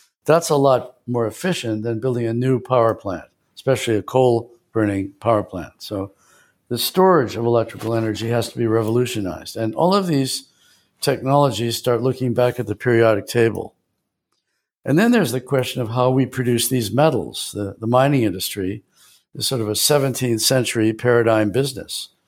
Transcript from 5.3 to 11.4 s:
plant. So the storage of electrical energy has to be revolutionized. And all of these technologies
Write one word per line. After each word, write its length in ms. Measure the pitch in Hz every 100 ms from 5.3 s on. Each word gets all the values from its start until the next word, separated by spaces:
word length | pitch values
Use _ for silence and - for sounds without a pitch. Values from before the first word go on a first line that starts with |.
| 110
plant. 300 | 98 90 76 _
So 340 | - 101 98 _ _ _ _ _ -
the 100 | 120
storage 600 | - 185 190 170 110 104
of 80 | 117
electrical 500 | 117 110 - 110 113
energy 320 | 113 98 113
has 220 | 117 113
to 80 | -
be 100 | 113
revolutionized. 880 | 113 110 117 123 113 95 80 - 113
And 180 | 110
all 220 | 113 170 202
of 100 | 185
these 420 | 143 131 - - _ _ _ _ -
technologies 800 | - 131 131 143